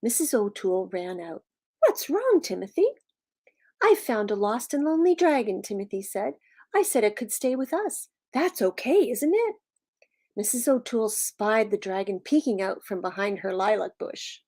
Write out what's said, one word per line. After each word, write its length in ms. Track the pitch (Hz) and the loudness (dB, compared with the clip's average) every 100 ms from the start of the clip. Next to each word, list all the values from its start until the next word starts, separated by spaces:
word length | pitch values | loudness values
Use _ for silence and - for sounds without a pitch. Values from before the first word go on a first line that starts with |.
Missus 320 | 220 233 311 | 0 0 0
O'Toole 560 | 247 202 202 196 185 185 | 0 0 -2 -2 0 -2
ran 280 | 185 180 180 | -6 -8 -8
out. 240 | 170 160 _ _ _ _ | -10 -14 _ _ _ _
What's 300 | 587 - - | 2 2 -2
wrong, 300 | 330 508 415 | -2 4 2
Timothy? 460 | - 185 196 - 415 571 _ _ _ _ _ _ _ _ | 2 -8 -6 0 0 0 _ _ _ _ _ _ _ _
I 120 | 427 427 | 4 4
found 360 | - 226 208 | 2 -2 0
a 40 | 208 | 0
lost 380 | 202 226 - | 0 -2 -2
and 120 | 285 294 | -2 2
lonely 300 | 320 339 349 | 4 4 4
dragon, 460 | 349 285 214 190 | 4 4 0 -4
Timothy 400 | 202 202 202 190 | -4 -8 -6 -8
said. 320 | 196 202 220 294 _ _ _ 381 | -6 -4 -4 -6 _ _ _ 0
I 80 | |
said 200 | 403 262 | 2 4
it 120 | 208 208 | 2 0
could 160 | 240 | -6
stay 240 | - 262 254 | -2 -2 -2
with 180 | 262 | -2
us. 360 | 311 415 - - _ _ | -2 -2 -6 -12 _ _
That's 280 | 247 349 - | -2 -2 2
okay, 480 | 185 - - 359 294 | -2 0 0 2 2
isn't 240 | 233 294 | 0 2
it? 220 | 392 466 427 _ _ _ _ _ _ _ - | 2 2 -2 _ _ _ _ _ _ _ -6
Missus 320 | 208 247 240 | -4 -2 2
O'Toole 420 | 262 247 240 220 | 2 2 -2 -2
spied 600 | 214 - - 208 220 214 | -2 -6 -2 0 2 2
the 60 | 202 | 0
dragon 420 | 196 190 196 190 | -2 -4 -2 -6
peeking 420 | - 302 294 202 | 2 2 2 -2
out 220 | 190 - | -2 -4
from 180 | - 190 | -6 -6
behind 380 | 185 185 202 196 | -4 -2 -4 -2
her 140 | 190 | -4
lilac 440 | 185 196 214 - - | 0 2 2 -2 -6
bush. 420 | - - - - | -10 -10 -14 -16